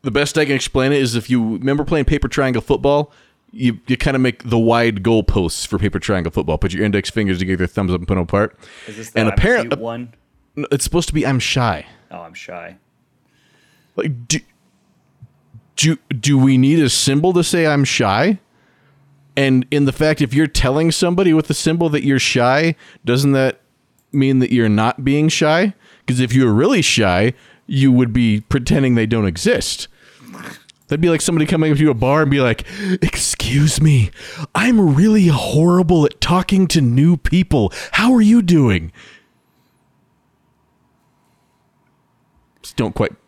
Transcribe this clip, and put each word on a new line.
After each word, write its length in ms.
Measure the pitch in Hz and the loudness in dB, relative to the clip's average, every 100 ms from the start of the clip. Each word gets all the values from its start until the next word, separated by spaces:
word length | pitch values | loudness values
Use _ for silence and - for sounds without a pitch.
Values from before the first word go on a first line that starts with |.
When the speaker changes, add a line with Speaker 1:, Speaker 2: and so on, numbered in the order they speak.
Speaker 1:
the 80 | 135 | -4
best 260 | 117 143 160 | -2 -2 -2
I 100 | 143 | -2
can 100 | 135 | -2
explain 360 | - 135 131 | -2 -2 0
it 80 | 143 | 0
is 140 | 127 | 0
if 160 | 113 107 | -4 -2
you 280 | 127 110 107 | -2 0 -4
remember 280 | 131 143 143 | -2 -2 0
playing 200 | 160 139 | 0 0
paper 220 | 151 123 | 0 -2
triangle 340 | - 131 120 | -2 -2 -2
football, 480 | - 143 143 143 143 _ _ _ _ | -2 0 2 0 -2 _ _ _ _
you, 280 | 220 123 117 - | -2 -2 -2 -6
you 100 | 127 | -2
kinda 220 | 147 135 | 0 0
make 320 | 127 120 120 | 0 -2 -2
the 80 | 117 | 0
wide 460 | 113 117 117 101 | 2 2 0 0
goalposts 640 | 95 113 95 104 85 - - | 0 2 2 0 -2 -6 -6
for 100 | 98 | -2
paper 220 | 104 90 | -2 -4
triangle 320 | - 95 85 | -4 -4 -2
football. 260 | - 78 78 | -4 -4 -2
Put 160 | 95 | -2
your 100 | 85 | -2
index 280 | 107 101 - | -2 -2 -2
fingers 260 | 113 101 90 | -4 -2 -2
together, 300 | 92 90 90 | -2 -2 -2
thumbs 240 | - 95 | -2 -2
up, 80 | 90 | -4
and 80 | 87 | -2
put 100 | 92 | -4
'em 60 | |
apart. 340 | 85 98 110 _ - - - | -2 -2 -2 _ -20 -20 -18
Speaker 2:
Is 100 | 107 | -16
this 140 | 110 | -8
Speaker 1:
And 140 | 110 110 | -2 0
Speaker 2:
the 60 | |
"I'm 40 | 101 | 2
Speaker 1:
apparent- 320 | 202 240 120 | 2 0 -2
Speaker 2:
cute" 100 | 151 | -6
one? 360 | 113 117 120 _ _ _ _ - | -6 -10 -14 _ _ _ _ -10
Speaker 1:
No, 100 | - | -4
it's 140 | 139 - | -4 -2
supposed 220 | 175 - | -4 -2
to 40 | |
be 100 | 151 | -4
"I'm 160 | - 131 | -2 -2
shy." 460 | - 139 120 78 - _ _ | -2 -2 -2 -4 -10 _ _
Speaker 2:
Oh, 120 | 87 | -18
I'm 120 | 82 | -18
shy. 440 | 87 - 87 85 92 _ _ _ _ _ _ _ _ _ _ _ - | -20 -18 -16 -16 -20 _ _ _ _ _ _ _ _ _ _ _ -8
Speaker 1:
Like, 320 | - 123 120 | -6 -8 -6
do, 120 | 156 _ _ _ _ _ _ _ _ - _ _ - _ - | -8 _ _ _ _ _ _ _ _ -20 _ _ -20 _ -4
do, 220 | 151 156 _ | -2 -2 _
do 280 | 127 131 139 | -6 0 2
we 200 | 135 131 | 4 4
need 220 | 135 165 | 4 2
a 100 | 135 | 2
symbol 420 | - - 139 175 | 0 0 0 0
to 100 | 180 | 0
say 220 | 160 180 156 | 0 0 0
"I'm 160 | 143 | 0
shy"? 560 | 135 - 110 101 175 196 _ _ _ _ _ _ _ _ _ - | 0 0 0 2 0 -2 _ _ _ _ _ _ _ _ _ -2
And 280 | 135 131 127 | 0 0 0
in 140 | 147 139 | -2 -2
the 80 | |
fact, 260 | - 156 151 | 0 -2 0
if 140 | 135 | 0
you're 140 | 135 156 | 0 0
telling 440 | - 127 139 165 | 0 -2 0 0
somebody 400 | 156 180 175 185 | 0 0 2 2
with 140 | 160 151 | 2 0
the 60 | |
symbol 340 | 156 160 165 165 | -4 -2 0 0
that 140 | 147 | 0
you're 160 | 139 135 | 0 0
shy, 560 | - 127 120 135 165 156 - - - | 0 0 2 2 0 -4 -12 -10 -2
doesn't 260 | 123 139 | 0 2
that 300 | 135 131 - _ _ _ _ _ | 2 0 -4 _ _ _ _ _
mean 280 | 143 135 131 | -2 2 2
that 120 | 127 | 2
you're 160 | 123 113 | 2 2
not 380 | 104 113 - 135 | 2 0 -2 -2
being 240 | 143 156 | 0 0
shy? 440 | - 151 160 202 - _ _ - | 0 0 2 0 -4 _ _ -6
'Cause 140 | 123 | -2
if 140 | 123 | 0
you're 180 | 127 127 | 2 4
really 300 | 104 175 240 | 2 2 2
shy, 520 | - - 101 90 113 - _ _ - | 0 0 2 2 0 -2 _ _ -6
you 220 | 139 135 | 0 4
would 200 | 123 123 | 4 2
be 300 | 117 117 104 | 0 0 0
pretending 540 | - 139 120 - 135 117 | -2 -4 0 0 2 0
they 100 | 110 | 0
don't 200 | 113 101 | 0 -2
exist. 600 | 82 220 240 - - - _ - _ - - - - _ _ _ | -2 -2 -2 -4 -10 -14 _ -20 _ -20 -20 -20 -20 _ _ _
That'd 140 | 147 | 0
be 80 | 170 | 2
like 120 | 156 | 0
somebody 240 | - 160 151 | 0 0 0
coming 260 | 165 156 | 0 2
up 60 | 147 | 2
to 120 | 151 | 2
a 20 | |
bar 300 | 120 127 147 | 2 2 2
and 80 | 151 | 2
be 100 | 139 | 2
like, 240 | 127 - - 196 196 185 | 0 -2 -8 -8 -4 -2
"Excuse 760 | - - - - - 135 151 - | -2 -4 -6 -4 -2 0 0 2
me, 300 | 156 139 98 - - - 156 - | 2 2 0 -4 -20 -16 -8 -2
I'm 400 | 226 226 175 139 | 2 4 4 4
really 320 | 214 214 175 | 4 4 4
horrible 760 | 135 - 147 170 180 165 175 147 | 2 0 2 4 4 4 2 2
at 140 | - | 0
talking 480 | - 180 180 190 185 | -2 0 2 2 2
to 120 | 170 | 2
new 340 | 127 123 156 175 | 2 4 4 2
people. 560 | - 175 - 143 98 - - | 0 0 2 0 0 -4 -6
How 200 | - 226 | 0 2
are 80 | 254 | 4
you 200 | 208 233 | 6 4
doing?" 500 | 175 165 123 92 82 - - - _ _ _ _ _ _ _ _ _ _ _ _ _ _ _ _ _ _ _ _ _ _ _ _ _ _ _ _ _ _ _ _ _ _ | 4 4 4 0 -4 -16 -20 -20 _ _ _ _ _ _ _ _ _ _ _ _ _ _ _ _ _ _ _ _ _ _ _ _ _ _ _ _ _ _ _ _ _ _
Just 120 | - - | -12 -6
don't 180 | 117 - | -6 -4
quite 160 | 107 - | -6 -6